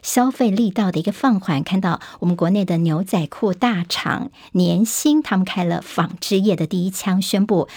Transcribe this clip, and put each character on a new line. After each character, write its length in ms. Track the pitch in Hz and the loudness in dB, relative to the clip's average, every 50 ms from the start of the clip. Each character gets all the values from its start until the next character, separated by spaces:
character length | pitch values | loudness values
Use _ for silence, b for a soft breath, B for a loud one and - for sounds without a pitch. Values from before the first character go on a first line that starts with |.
消 300 | B - - 247 247 262 | B -2 0 2 2 2
费 180 | 254 - 254 214 | 2 2 0 2
力 220 | 190 208 240 196 | 2 2 0 0
道 200 | - 226 208 185 | 0 0 0 0
的 100 | - 156 | 0 -2
一 20 | |
个 100 | 165 202 | -2 -2
放 260 | 190 - - 269 220 190 | -4 0 2 2 2 2
缓， 240 | - - 151 135 | 0 0 0 0
看 200 | - - 190 190 | 0 0 -2 0
到 180 | 185 175 160 - B B B B | 0 0 -2 -2 B B B B
我 60 | - | 0
们 80 | 175 175 | 0 2
国 140 | 170 170 170 | 2 2 2
内 160 | 196 208 190 | 2 0 0
的 140 | 175 175 165 | 0 0 0
牛 240 | 170 165 151 160 | 2 2 0 0
仔 240 | 190 - - 175 151 | -2 -2 -2 -2 -2
裤 260 | - - - 226 196 | -2 -6 -2 -2 -2
大 320 | 180 180 254 240 220 175 170 | 0 0 0 0 0 -2 -4
厂 440 | 175 - - - - - - - - b b b b | -4 -6 -4 -2 -2 -2 -4 -4 -8 b b b b
年 300 | b 180 180 175 170 180 226 | b 0 2 2 4 2 2
兴， 360 | 220 - - - 302 294 311 | 0 0 -2 2 4 4 2
他 160 | 294 - 208 | 2 2 0
们 80 | 190 185 | 0 0
开 180 | 185 - 190 | 0 -2 -2
了 200 | 180 170 170 - | -2 -2 -2 -4
纺 340 | - - - - 165 - - - | -6 -6 -2 -2 -2 -2 -4 -8
织 200 | - - 202 190 | -4 -2 0 2
业 160 | 196 214 180 | 2 2 2
的 100 | - 165 | 0 -2
第 200 | - 202 180 175 | -2 -2 -2 -2
一 40 | 190 | -2
枪， 300 | 190 - - 202 180 190 | -4 -4 -2 0 0 0
宣 240 | 202 - - 190 202 | 0 0 0 0 2
布 240 | 214 208 170 139 B B | 2 2 0 0 B B